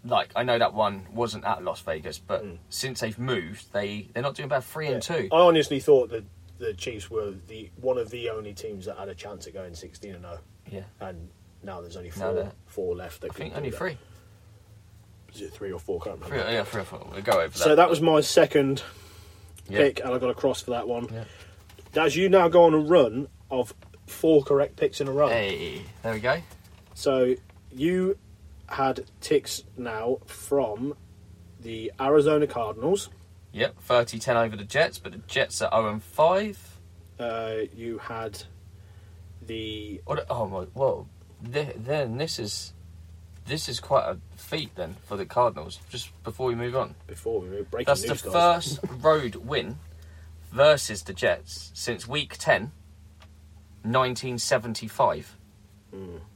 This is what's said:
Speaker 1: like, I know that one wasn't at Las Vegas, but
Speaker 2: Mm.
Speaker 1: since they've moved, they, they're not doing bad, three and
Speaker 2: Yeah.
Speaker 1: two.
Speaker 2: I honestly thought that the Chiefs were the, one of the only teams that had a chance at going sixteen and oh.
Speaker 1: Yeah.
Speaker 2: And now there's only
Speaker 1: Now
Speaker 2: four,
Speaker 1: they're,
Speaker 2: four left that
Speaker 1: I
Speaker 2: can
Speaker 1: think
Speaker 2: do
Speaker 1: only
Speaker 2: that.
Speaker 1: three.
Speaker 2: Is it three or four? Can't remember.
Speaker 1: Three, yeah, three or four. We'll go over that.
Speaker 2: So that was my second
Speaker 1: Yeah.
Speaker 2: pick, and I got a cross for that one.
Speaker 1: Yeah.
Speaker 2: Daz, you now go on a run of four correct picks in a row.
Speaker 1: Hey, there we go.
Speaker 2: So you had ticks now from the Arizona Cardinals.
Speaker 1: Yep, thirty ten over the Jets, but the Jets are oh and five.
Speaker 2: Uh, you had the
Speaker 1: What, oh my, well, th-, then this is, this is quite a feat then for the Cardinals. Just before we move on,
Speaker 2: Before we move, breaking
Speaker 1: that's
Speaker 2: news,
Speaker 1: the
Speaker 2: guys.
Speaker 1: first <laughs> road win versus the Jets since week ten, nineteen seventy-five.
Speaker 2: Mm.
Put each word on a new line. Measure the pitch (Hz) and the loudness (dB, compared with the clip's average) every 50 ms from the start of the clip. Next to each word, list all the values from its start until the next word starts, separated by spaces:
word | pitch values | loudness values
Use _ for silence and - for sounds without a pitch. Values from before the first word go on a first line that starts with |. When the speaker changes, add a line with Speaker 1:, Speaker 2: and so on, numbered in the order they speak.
| - | -4
Speaker 1:
like, | 120 120 107 - - - | 0 0 0 0 0 -4
I | 110 | -4
know | 123 127 120 117 | 0 0 2 2
that | 117 - - | 2 2 2
one | 104 107 101 101 98 90 85 | 2 0 0 0 -6 -12 -12
wasn't | 90 113 120 113 107 101 - | -4 -4 -4 -4 -4 -6 -4
at | 101 113 - | -4 -4 -2
Las | 90 92 80 - | -4 -8 -8 -8
Vegas, | - - 80 78 78 87 78 - | -6 -6 -6 -6 -6 -10 -12 -12
but | - - 101 87 - | -8 -6 -6 -6 -6
Speaker 2:
Mm. | 98 87 85 - - | -8 -14 -16 -16 -12
Speaker 1:
since | - - - 135 127 - | -8 -6 -6 -6 -6 -4
they've | 120 110 110 120 | -6 -6 -6 -6
moved, | 120 131 127 - 85 80 104 - - - | -4 -2 -2 -4 -4 -8 -12 -16 -18 -8
they, | - 101 101 101 101 104 101 - - | -6 -4 -4 -4 -6 -8 -10 -8 -8
they're | 117 | -4
not | 131 143 135 | -4 -4 -6
doing | - 147 131 | -6 -6 -2
bad, | 147 131 127 | -2 -4 -4
three | - - 156 156 147 | -6 -10 -6 -4 -4
and | 127 - - - | -4 -4 -4 -4
Speaker 2:
Yeah. | 170 | -4
Speaker 1:
two. | 156 - - | -4 -2 2
Speaker 2:
I | 156 160 | 6 8
honestly | 180 175 165 160 143 - 151 135 | 8 10 8 6 4 2 0 -2
thought | - - 147 131 123 - | 6 8 8 8 8 4
that | - 113 101 - - - - - - - | -4 -8 -10 -10 -20 -20 -20 -20 -16 -8
the | - 113 | -8 -8
Chiefs | 104 90 - 127 117 107 98 - | -6 -6 -10 -10 -10 -10 -12 -8
were | 117 110 107 101 95 92 85 - | -6 -6 -6 -6 -8 -12 -16 -18
the, | 110 110 107 95 - | -16 -16 -16 -18 -18
one | - - 127 127 123 | -6 -4 -2 -2 -2
of | 117 110 | -4 -6
the | 120 120 117 117 | -8 -8 -8 -6
only | 110 110 107 104 101 | -8 -8 -10 -12 -14
teams | - - 110 104 95 90 | -12 -12 -12 -12 -10 -10
that | 104 - | -12 -12
had | - 95 98 | -10 -12 -12
a | 92 | -12
chance | - - 104 101 90 85 - | -14 -14 -14 -14 -14 -16 -16
at | |
going | 87 98 92 90 85 | -14 -14 -14 -14 -14
sixteen | 82 - 92 - - - 101 95 | -16 -18 -18 -18 -16 -16 -16 -16
and | 87 90 | -16 -16
oh. | 87 85 82 - - - - _ - | -16 -16 -16 -18 -20 -20 -20 _ -14
Speaker 1:
Yeah. | - 95 95 - - _ | -14 -14 -14 -14 -18 _
Speaker 2:
And | - 95 90 82 82 87 - _ - - - - - | -14 -14 -14 -14 -16 -18 -20 _ -20 -20 -20 -18 -16
now | 196 - 87 | -14 -14 -12
there's | 87 87 85 | -14 -14 -14
only | 92 87 87 | -14 -14 -14
Speaker 1:
Now | 82 | -10
Speaker 2:
four, | 95 95 95 92 | -6 -4 -2 -2
Speaker 1:
they're, | 90 98 104 - - - | -2 -4 -4 -10 -16 -20
Speaker 2:
four | - - 101 92 90 87 | -14 -8 -6 -4 -4 -4
left | 90 92 87 - - | -6 -6 -14 -14 -12
that | - - | -12 -12
Speaker 1:
I | - | -10
Speaker 2:
can | |
Speaker 1:
think | - 147 156 - | -10 -12 -10 -8
Speaker 2:
do | - | -8
Speaker 1:
only | 151 131 | -8 -6
Speaker 2:
that. | 113 | -6
Speaker 1:
three. | - 170 185 151 - - - - - - - - - - - - - - - - - - - - - - - - - - - - | -6 -6 -6 -8 -10 -16 -20 -20 -20 -20 -20 -20 -20 -20 -20 -20 -20 -20 -20 -20 -20 -20 -20 -20 -20 -20 -20 -20 -20 -20 -20 -16
Speaker 2:
Is | - | -14
it | 101 - | -14 -14
three | - - 104 98 | -12 -10 -10 -8
or | 92 85 | -8 -8
four? | - - 95 - | -6 -4 -6 -4
Can't | - 107 98 - | -4 -8 -10 -10
remember. | 80 - 139 127 - | -10 -6 -4 -4 -2
Speaker 1:
Three, | 110 117 | -2 -2
yeah, | 110 | -2
three | 101 - - 104 | -4 -4 -6 -8
or | 92 | -8
four. | - - - - - | -8 -12 -16 -14 -12
We'll | - 98 | -12 -8
go | 101 - | 0 2
over | - 92 82 80 | 2 2 2 0
that. | - - | 0 2
Speaker 2:
So | 175 156 151 | 4 6 8
that | 160 175 175 | 8 8 8
was | 170 147 | 6 4
my | 160 165 156 151 | 4 6 6 6
second | 143 - - 175 160 - - 151 139 135 139 135 - - - - - - - - - - - - - - - - - - | 4 6 8 6 6 8 6 2 4 4 0 -2 -6 -12 -16 -20 -20 -20 -20 -20 -20 -20 -20 -20 -20 -20 -20 -20 -14 -6
Speaker 1:
Yeah. | 95 - | 2 4
Speaker 2:
pick, | 147 139 - - - | 4 4 4 0 -4
and | 127 123 | -4 -2
I | 127 | -2
got | 123 123 | 0 -2
a | 123 | -2
cross | - - 135 120 - | 0 0 0 0 0
for | - - | -4 -4
that | 123 120 113 | -4 -4 -2
one. | 117 120 117 120 113 | -4 -4 -4 -4 -8
Speaker 1:
Yeah. | 113 113 110 - - - - - - - - - - - - - - | -10 -12 -12 -14 -16 -20 -20 -20 -20 -20 -20 -20 -20 -20 -20 -4 0
Speaker 2:
Daz, | 151 160 156 135 | 2 2 2 2
you | 160 190 190 | 2 4 6
now | 180 196 175 165 | 8 8 8 8
go | 165 175 170 | 10 10 10
on | 165 156 | 10 8
a | 156 | 6
run | 151 151 147 160 135 113 107 127 143 - - - - - | 4 6 8 8 8 6 4 -4 -8 -8 -12 -20 -10 -4
of | - 127 123 - - - - - - - - | -2 -2 -2 -2 -4 -20 -20 -20 -20 -20 -20
four | - - - - 160 160 147 135 | -18 -8 0 4 6 6 6 6
correct | - 147 139 143 143 - | 6 4 4 4 2 0
picks | - 160 139 - - | -2 -2 -2 0 -2
in | 147 135 | -4 -2
a | |
row. | 131 139 147 131 | 2 2 4 4
Speaker 1:
Hey, | 117 113 107 98 - - - - - - 85 - - - | 4 2 0 0 -2 -4 -6 -8 -8 -10 -12 -14 -18 -8
there | - 117 | -6 -4
we | 113 107 | -4 -2
go. | 107 123 139 170 170 - - - - - - - - _ - | 0 0 -2 -2 -4 -12 -20 -20 -20 -20 -20 -20 -20 _ -16
Speaker 2:
So | - - 147 135 131 127 127 127 - - - - - - - | -4 0 0 2 4 4 2 2 -2 -4 -20 -20 -20 -20 -20
you | - 127 139 170 185 185 185 185 202 - - - - - - - - - - - | -8 -2 0 0 2 2 0 0 -2 -4 -8 -20 -20 -20 -20 -20 -20 -20 -14 -10
had | - - 135 135 - - 196 - - - | -4 -2 0 0 0 -2 -8 -14 -16 -16
ticks | - - - 139 - - - - - - - | -2 0 0 0 0 -2 -12 -12 -12 -14 -14
now | - 247 120 226 220 226 240 131 - - | -10 -8 -8 -6 -4 -2 -2 -2 -2 -4
from | - - - - - 143 143 131 113 104 107 123 143 147 - - - - - - - - - - - - - | -16 -18 -16 -4 0 0 2 2 0 -4 -6 -6 -8 -8 -10 -16 -20 -20 -20 -20 -20 -20 -20 -20 -20 -20 -18
the | - 113 113 113 110 113 - - | -14 -12 -10 -8 -8 -10 -6 -2
Arizona | 131 135 147 151 143 156 151 147 147 | 2 6 6 6 8 6 4 4 2
Cardinals. | 139 - 123 113 104 107 110 120 151 190 202 - - - - - - - - - - - | 0 0 -4 -6 -6 -6 -4 0 0 0 0 -2 -10 -16 -20 -20 -20 -20 -20 -20 -16 -4
Speaker 1:
Yep, | 107 123 - - - | -2 -2 -2 -2 -8
thirty | - - 127 120 117 117 - 110 | -2 2 4 4 4 2 -4 -6
ten | - - 120 | -2 0 2
over | 117 117 113 107 | 2 2 0 -2
the | 104 101 | -8 -12
Jets, | 107 - 143 165 - - - | -4 2 2 2 2 0 -8
but | - - | -14 -12
the | 90 107 - | -14 -14 -14
Jets | - - 135 135 - - - | -6 0 0 0 0 -2 -4
are | 110 - | -2 2
oh | - 110 110 107 | 2 2 2 2
and | 104 107 | -4 -6
five. | - - - - 151 165 185 190 - 214 196 - - - - - - - - - - - - - | -10 -10 0 2 4 4 4 2 0 -4 -8 -12 -18 -20 -20 -20 -20 -20 -20 -20 -20 -20 -12 -8
Speaker 2:
Uh, | 120 117 113 113 113 113 110 110 110 98 - | -6 -6 -4 -4 -6 -4 -4 -4 -6 -6 -8
you | 110 113 117 113 104 | -12 -10 -8 -8 -8
had | - - 117 113 113 110 101 - - - - - - - - - - - - - - - - - - - - - - | -10 -10 -10 -8 -8 -10 -10 -12 -18 -18 -20 -20 -20 -20 -20 -20 -20 -20 -20 -20 -20 -20 -20 -20 -20 -20 -20 -20 -14
the | 113 113 113 110 110 110 107 107 107 98 90 - | -12 -10 -10 -8 -8 -10 -10 -10 -12 -12 -12 -6
Speaker 1:
What, | - - 151 - - | -6 -6 -6 -4 -4
oh | 135 120 110 | -4 -4 -4
my, | 95 95 92 87 - - | -4 -4 -8 -8 -8 -4
well, | 123 135 131 - 110 - - - - - - - - 107 117 | 0 0 0 0 -2 -6 -16 -20 -20 -20 -20 -20 -16 -14 -4
th-, | 120 151 151 139 - | -4 -4 -4 -4 -8
then | 113 110 123 147 156 139 120 113 | -10 -6 -2 -2 -2 -2 -2 -4
this | 131 156 160 - - | -4 -4 -6 -4 -6
is, | 117 104 - - - - - - - - - - - - - - - - - - - | -6 -6 -8 -8 -10 -12 -16 -20 -20 -20 -20 -20 -20 -20 -20 -20 -20 -20 -20 -18 -10
this | - 131 156 - - | -8 -6 -6 -6 -6
is | 123 - | -8 -8
quite | - - 143 131 - - | -4 2 2 2 2 2
a | 92 - - - - - | -6 -6 -10 -18 -20 -20
feat | - - 170 160 147 - - | -12 -8 -6 -6 -6 -8 -8
then | - - 82 92 - - | -10 -8 -8 -10 -14 -12
for | - 104 98 | -10 -8 -8
the | 98 | -8
Cardinals. | - - 120 123 117 - - - 92 - - - - | -4 2 4 4 4 2 -2 -12 -12 -14 -16 -18 -14
Just | - 123 - - - - - | -12 -12 -12 -12 -16 -14 -12
before | 117 113 - 131 | -12 -8 -2 -2
we | 127 120 | -2 0
move | 117 120 123 120 | -2 -4 -2 -2
on, | 131 120 - - - - | -2 -2 -2 -8 -18 -18
Speaker 2:
Before | - - - - 113 113 104 | -18 -18 -10 -6 -4 -4 -4
we | 90 90 | -4 -6
move, | 95 101 - - | -8 -8 -8 -6
breaking | - - - 139 | -6 -4 0 0
Speaker 1:
that's | 143 - 202 - | 0 0 0 -4
Speaker 2:
news, | - - | -6 -6
Speaker 1:
the | - 196 | -6 -2
Speaker 2:
guys. | 185 175 170 175 175 - - - 143 - | 2 4 6 6 4 4 0 -6 -6 -6
Speaker 1:
first | - - | -8 -10
<laughs> | 131 127 | -10 0
road | 139 156 156 156 139 117 98 | 4 4 4 4 2 -4 -8
win | - - 120 147 127 - - 127 151 - - - - - - - - - - - - - - | -8 -8 -4 -4 -4 -4 -4 -10 -12 -14 -18 -20 -20 -20 -20 -20 -20 -20 -20 -20 -20 -20 -10
versus | - 120 139 151 151 139 - - 107 98 | 4 6 8 8 8 6 4 -6 -8 -8
the | - - | -8 -10
Jets | 95 - - 104 87 - - - - - - - - | -6 0 2 2 2 0 -4 -14 -16 -16 -16 -16 -14
since | - - 120 120 - - 113 | -8 -6 -6 -6 -6 -6 -6
week | 131 151 143 - - - | -6 -6 -6 -6 -10 -6
ten, | - 165 131 95 101 143 - - - - - - - - - - - - - - - - - - - - - - - | 2 2 2 2 2 -6 -12 -16 -20 -20 -20 -20 -20 -20 -20 -20 -20 -20 -20 -20 -20 -20 -20 -20 -20 -20 -20 -10 -6
nineteen | 110 120 131 127 127 123 - - 131 123 120 | 0 2 2 2 2 0 -4 -6 -6 -4 -4
seventy-five. | - - 139 123 107 117 110 - 110 107 - - 131 107 - 76 - - - - - - _ - - _ - - _ _ - | 0 0 0 0 0 -2 -8 -8 -8 -10 0 2 2 2 2 0 -6 -14 -20 -20 -20 -20 _ -20 -20 _ -20 -20 _ _ -16
Speaker 2:
Mm. | 95 95 90 85 80 78 - - | -14 -14 -14 -14 -16 -18 -20 -20